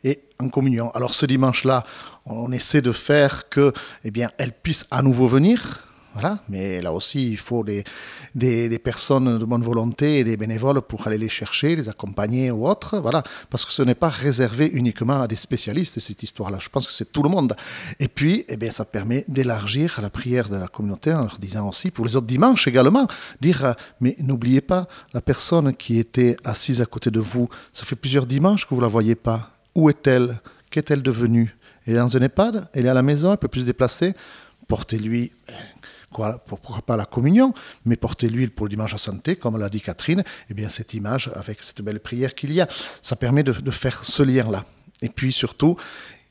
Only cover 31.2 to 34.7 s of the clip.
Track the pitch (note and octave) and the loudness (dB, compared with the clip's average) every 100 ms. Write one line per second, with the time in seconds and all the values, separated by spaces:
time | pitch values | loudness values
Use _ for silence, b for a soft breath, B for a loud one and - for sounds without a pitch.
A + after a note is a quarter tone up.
31.2 | A#2 A#2 A2+ - b b - A#2 B2 B2 | 4 4 2 -2 b b -2 2 2 4
32.2 | C3+ - G#3+ A3 F#3 C#3 B2 C3 C3+ D3 | 2 2 0 0 -4 0 2 4 4 2
33.2 | E3+ G#3 C#3 C3 B2 A#2+ B2+ - E3+ F#3+ | 2 0 -2 -2 -2 0 0 2 -2 -2
34.2 | B B B B - | B B B B -6